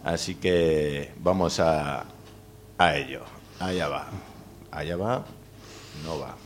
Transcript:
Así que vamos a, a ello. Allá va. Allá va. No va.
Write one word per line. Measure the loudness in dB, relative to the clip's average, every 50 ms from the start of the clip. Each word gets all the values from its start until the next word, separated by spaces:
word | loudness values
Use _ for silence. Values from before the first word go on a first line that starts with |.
| 0
Así | 0 -2 -2 -2 -4 -6
que | 0 2 4 6 6 6 6 4 4 2 2 -2 -4 -6 -8 -12 -2
vamos | 2 2 4 4 4 2 4 4
a, | 4 4 4 4 2 -2 -4 -6 -8 -10 -16 -18 -20 -20 -20 -20 -20 -20 -20 -20 -20 -20 2
a | 6 6 6 6
ello. | 4 0 -4 -6 -10 -10 -12 -16 -18 -18 -18 -10 -6
Allá | -4 -2 0 0 0
va. | 0 -2 -4 -6 -8 -10 -12 -12 -14 -18 -18 -18 -20 -18 -20 -18 -12
Allá | -8 -8 -4 -4 -2
va. | -2 0 0 0 -2 -2 -8 -16 -18 -20 -20 -20 -20 -20 -18 -18 -18 -18 -16 -14 -12 -8
No | -6 -6 -6
va. | -6 -8 -12 -14 _